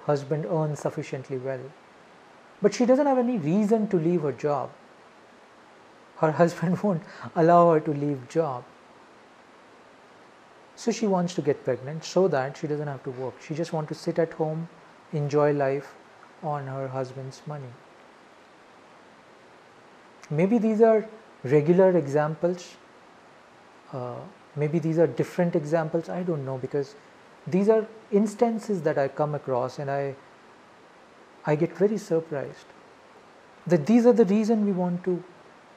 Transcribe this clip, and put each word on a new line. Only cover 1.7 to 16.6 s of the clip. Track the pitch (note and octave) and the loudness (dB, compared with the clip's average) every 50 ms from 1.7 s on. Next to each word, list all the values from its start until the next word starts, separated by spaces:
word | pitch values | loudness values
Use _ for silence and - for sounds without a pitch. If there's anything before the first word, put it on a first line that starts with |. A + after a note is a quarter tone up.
| - - - - - - - - - - - - - - - - - - | -18 -20 -20 -20 -20 -20 -20 -20 -20 -20 -20 -20 -20 -20 -20 -20 -4 -2
But | G3 G3+ G3+ | 0 0 2
she | - B3 | 2 2
doesn't | A3+ C4 C4 D4 | 4 4 4 4
have | C#4+ C4+ B3+ | 2 2 2
any | A#3+ A#3+ B3+ G#3 | 2 0 -2 -2
reason | C#3 D3 F3 G#3 G#3+ G3 A3+ A3 G#3+ - | 0 0 2 2 2 2 2 0 0 0
to | - F3 | 0 0
leave | D#3 E3+ F3 E3+ D3+ | 2 2 0 0 0
her | C#3+ | -2
job. | C3 - - D3 D3 C3 B2 - - - - - - - - - - - - - - - - - - - - - - - - - - - - - - - | -4 -2 -2 -2 -2 -2 -4 -6 -10 -16 -20 -20 -20 -20 -20 -20 -20 -20 -20 -20 -20 -20 -20 -20 -20 -20 -20 -20 -20 -20 -20 -20 -20 -20 -20 -20 -4 -2
Her | D#3+ D#3 | 0 0
<laughs> | D3+ D3+ F3 | 4 4 2
husband | E3+ - - E3 F3 F3+ F3+ | 2 2 0 -2 -2 0 0
won't | - G#3 F3+ D#3 - - - - - A2+ - | 0 0 -2 -2 -4 -10 -16 -16 -16 -6 0
allow | F3+ D#3+ E3 F3 F3 E3+ E3+ | 4 6 8 8 8 8 8
her | E3 D#3 | 6 4
to | D#3 E3 | 2 0
leave | D3 C#3+ C#3+ D3 C#3+ C3 B2 A#2+ | -2 -2 -2 -4 -4 -6 -8 -6
job. | - D#3+ E3 D3 B2+ B2 A#2+ - - - - - - - - - - - - - - - - - - - - - - - - - - - - - - - - - - - - - - - - - - | -2 -2 -2 -2 -4 -8 -12 -16 -20 -20 -20 -20 -20 -20 -20 -20 -20 -20 -20 -20 -20 -20 -20 -20 -20 -20 -20 -20 -20 -20 -20 -20 -20 -20 -20 -20 -20 -20 -20 -20 -20 -20 -20 -20 -20 -20 -20 -20 -20
So | - - A#3 | -8 -4 -4
she | G#3 - A#3 G3+ | -2 -2 0 0
wants | F#3+ F3+ F3+ F3 - | 0 0 0 -2 -4
to | - | -2
get | C#3+ D3 C3+ - - | -2 -2 -2 -2 -2
pregnant | D3 B2 A2+ B2 C3+ D#3 D#3+ - | -4 -4 -4 -6 -10 -12 -10 -10
so | - - F3+ F#3+ F#3+ | -4 0 2 2 2
that | D#3 C3+ C3 C#3+ D3 - | 2 0 -2 -4 -6 -8
she | - | -6
doesn't | D3 D3+ D3 D3+ D3 | -6 -6 -6 -6 -8
have | C#3 B2+ - | -10 -10 -10
to | C#3 | -10
work. | B2+ B2 C3 B2 - - | -10 -8 -8 -10 -10 -12
She | - - D#3 | -12 -8 -6
just | D3 E3+ - - | -6 -6 -4 -4
wants | D#3+ D3+ D3 | -6 -6 -6
to | D#3 | -8
sit | - - - F#3 E3+ | -8 -6 -4 -2 0
at | E3 E3 - | -2 -2 -2
home, | - D#3+ D#3 D#3 D#3+ E3 E3 - - - - - - - - - | -4 -4 -4 -4 -6 -8 -10 -14 -20 -20 -20 -20 -20 -14 -8 -6
enjoy | D3+ D3 C#3+ C#3 D3 D3 D3 D3 | -4 -2 0 2 2 4 4 2
life | C#3+ C#3 C3+ C3+ C#3+ - - - - - - - - - - - - | 2 0 0 -2 -4 -6 -10 -16 -20 -20 -20 -20 -20 -20 -20 -18 -12
on | - D#3 D3 C#3+ | -8 -6 -6 -6